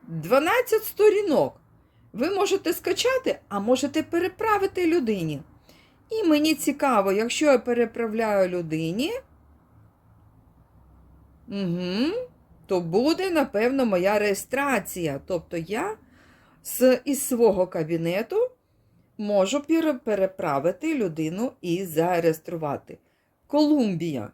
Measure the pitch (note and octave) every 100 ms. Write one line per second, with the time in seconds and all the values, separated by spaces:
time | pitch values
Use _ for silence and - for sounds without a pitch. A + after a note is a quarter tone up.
0 | - D#3+ D#3 B3+ D#4+ A4+ B4 A4 - -
1 | G#4+ F#4+ G4+ B3+ C#3+ - _ _ _ _
2 | _ F#3+ B3+ G4 G4 F#4+ - F4 - F4
3 | A#4+ B4+ - - _ G3+ G3+ B3+ C#4+ D#4
4 | D4+ E4+ F4+ - A4 G#4 G4 F#4+ F4 E4+
5 | A#3+ G3+ D#3+ D3 - - _ - _ _
6 | _ A4 F#4+ D4+ D4+ D#4 - C#4 C#4+ A#3
7 | G3 G3 A#3 - D4+ C4 - A#3+ A3+ A#3
8 | A#3 G#3+ A3+ G3+ F#3 F3+ E3 D#3 D#3+ F#3
9 | D4 A#4+ - _ _ _ _ _ - _
10 | _ - - _ _ _ _ _ - -
11 | - - - - - G3+ F#3+ E3+ F3+ F#3+
12 | C#4 A4 B4 _ _ - - F#3 E3+ F3+
13 | C4 E4 F#4+ E4 C#4 G3+ A#3 C#4 B3 F#3
14 | F#3 G#3 G#3 G3 - B3 C#4+ A#3+ - -
15 | E3 C#3 - F3+ - F3 E3 G#3 F#4 A4
16 | - - - _ _ _ - - B3+ B3+
17 | - C4+ - A#3+ A3+ F#3+ F3+ F3+ D#3 E3
18 | E3 F3+ A#3 G4 B4+ - _ _ _ _
19 | _ _ G#3 G3+ F#3+ C#4 C#4+ D#4+ D#4+ C4
20 | - G3+ F#3+ - F3+ C#3 D#3 F#3+ D#4 D#4
21 | G3 D#3 D#3 F3+ B3+ - F3 E3+ F#3+ D3+
22 | E3 F3+ E3 D#3+ - E3+ D#3 C3+ _ -
23 | _ _ _ _ _ D4 D4+ D4+ A3+ F3
24 | E3+ C#3 G#2